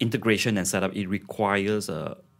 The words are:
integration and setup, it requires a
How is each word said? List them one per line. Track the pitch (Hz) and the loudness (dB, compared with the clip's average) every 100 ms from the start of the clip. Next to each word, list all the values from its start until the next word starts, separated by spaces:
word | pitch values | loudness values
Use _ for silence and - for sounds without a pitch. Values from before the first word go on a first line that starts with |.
integration | 113 110 113 104 123 104 | -2 0 2 2 4 2
and | 92 | 0
setup, | 98 95 101 | 0 0 -2
it | 95 | -4
requires | 98 - - 101 101 98 107 98 | -4 -6 -2 2 2 2 0 -2
a | 78 73 - - _ | -4 -6 -10 -16 _